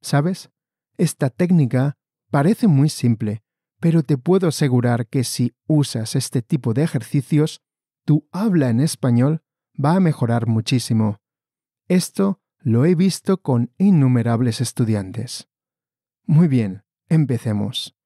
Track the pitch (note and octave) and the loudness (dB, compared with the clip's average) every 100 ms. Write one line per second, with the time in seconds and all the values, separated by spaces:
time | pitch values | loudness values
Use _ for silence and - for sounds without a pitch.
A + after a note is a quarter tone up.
0 | - C#3+ D3+ F#3+ - _ _ _ _ _ | -2 -2 0 -4 -12 _ _ _ _ _
1 | E3+ - C#3 - F3+ F3 C3+ B2+ C#3 - | -4 -2 -6 -2 0 2 2 0 -2 -4
2 | _ _ _ D3 D#3+ A#3 A3 C#3 D3 - | _ _ _ 0 2 2 2 4 2 0
3 | A#2+ A2 G#2+ A2 _ _ _ _ E3+ E3 | -2 0 -4 -8 _ _ _ _ 0 0
4 | D#3 C#3+ B2+ F#3+ F3+ - D3 B2 A#2+ A#2 | 0 -2 0 0 0 -2 0 2 0 -2
5 | A#2+ C#3 B2+ - A#2+ _ _ D#3 C#3+ B2 | -2 -4 -4 -2 -4 _ _ 0 0 -4
6 | A2 C#3+ - C3 - D#3 A#2+ A2 D#3+ C#3+ | -6 -6 -4 -6 -4 -4 -2 -2 -2 -4
7 | A2+ D3 - D3+ D#3 - _ _ _ _ | -4 -6 -2 0 0 -4 _ _ _ _
8 | - D3+ - F3 A3 F3 C3 A2+ D#3 - | 0 0 0 -4 0 0 2 0 0 -2
9 | C#3 A#2 C3 D#3+ _ _ _ - C#3 F3+ | 0 2 2 -2 _ _ _ -4 0 2
10 | F3+ D3 A#2+ A#2 A2+ A2+ A2 B2+ - A2+ | 2 0 -2 -2 0 -2 0 -2 0 0
11 | A2 G#2+ _ _ _ _ _ _ _ F#3 | 0 -4 _ _ _ _ _ _ _ -2
12 | E3+ - G3 F#3+ _ _ C3 A2+ D3+ F3+ | -2 -2 -2 -4 _ _ -2 2 2 2
13 | F#3+ - - F#3+ - B2 A#2+ _ G3 F3+ | 0 -2 -4 -4 0 -2 -2 _ 2 4
14 | C3+ B2 A2+ A#2 B2+ A2 A#2+ - A#2 G#2+ | 4 2 0 0 0 -2 -6 -2 0 0
15 | F#2+ G#2+ A2+ - - _ _ _ _ _ | -4 -10 -12 -12 -18 _ _ _ _ _
16 | _ _ - D3+ F3 C3 G#2 F#2 _ _ | _ _ 0 2 4 2 -2 -6 _ _
17 | _ D#3+ C#3 A#2+ B2 G#2 G#2 - - _ | _ 0 0 -2 -2 -4 -4 -6 -10 _